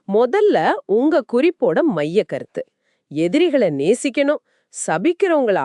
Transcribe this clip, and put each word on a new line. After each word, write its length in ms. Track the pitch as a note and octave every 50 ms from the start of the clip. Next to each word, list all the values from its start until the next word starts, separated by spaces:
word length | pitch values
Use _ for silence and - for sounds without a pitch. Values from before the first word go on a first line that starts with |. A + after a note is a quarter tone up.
| _ -
முதல்ல 640 | G3 G#3+ B3 B3 B3+ G#4 G#4+ G#4 C#4+ F3 D#3+ G#3 E4 - -
உங்க 380 | - F#3+ A3+ C4 D#4 D#4 D#4 A3+ -
குறிப்போட 460 | - A#3+ C#4+ F4+ - - C4 F#3 D#3+ B3
மைய 420 | E4+ D#4 G3+ D#3 D3 D#3 E3+ G#3 F3
கருத்து. 400 | - D#3 C3 - - _ - - - _ _ _ _ _ _ _ _
எதிரிகளை 600 | C#3 D3+ E3 F3 F3 D#4 F4+ F4 C4+ C4+ A3 F3
நேசிக்கணும், 720 | D3 C#3 C#3 F3 A#3+ - - C#4+ A3+ D4 C#4 C#4 D4+ - - _ _ _ _ _ -
சபிக்கிறவங்கள 840 | - - - D#3+ E3 G3+ E4 F4 - G4+ F#4 E4 D4 C4 A3 F#3+ E3